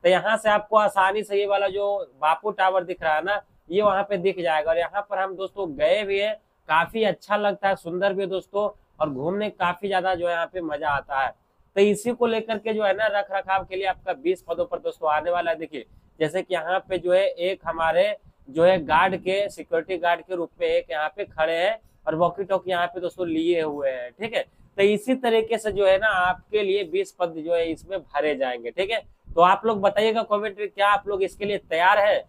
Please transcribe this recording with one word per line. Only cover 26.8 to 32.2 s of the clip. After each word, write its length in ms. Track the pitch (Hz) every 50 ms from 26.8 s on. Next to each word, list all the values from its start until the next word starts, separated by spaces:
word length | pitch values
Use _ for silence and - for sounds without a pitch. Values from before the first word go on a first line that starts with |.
| 196
बीस 300 | 160 160 196 190 - - _
पद 140 | 180 170 160
जो 180 | 160 151 165 170
है 160 | 170 170 165
इसमें 280 | 160 - - 165 190 185
भरे 340 | 143 - - 143 147 151 147
जाएंगे, 340 | 131 135 127 123 123 117 120
ठीक 200 | - 170 196 196
है। 100 | 233 220 - - - _ _ -
तो 120 | - 160
आप 200 | 170 180 196 196 -
लोग 140 | 220 226 202
बताइएगा 420 | 190 196 196 208 214 226 220 226
कमेंट 360 | 214 - 208 208 208 214 196 196
में 100 | 208 190
क्या 200 | _ 196 202 202
आप 200 | 208 202 - 196
लोग 140 | 202 185
इसके 220 | 190 180 - - 208
लिए 140 | 202 208 185
तैयार 380 | _ _ 160 160 175 185 208 208
हैं? 220 | 202 214 185 135